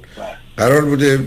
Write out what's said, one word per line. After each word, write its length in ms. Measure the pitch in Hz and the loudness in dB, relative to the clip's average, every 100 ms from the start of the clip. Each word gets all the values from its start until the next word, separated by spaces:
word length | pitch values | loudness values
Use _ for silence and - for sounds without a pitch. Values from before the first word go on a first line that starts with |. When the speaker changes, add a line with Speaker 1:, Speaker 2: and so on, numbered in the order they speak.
| - - | -14 -18
Speaker 1:
بله. 80 | - - - - | -16 -16 -14 -2
Speaker 2:
قرار 280 | 113 147 143 | 0 2 0
بوده 340 | 139 143 135 | 0 2 0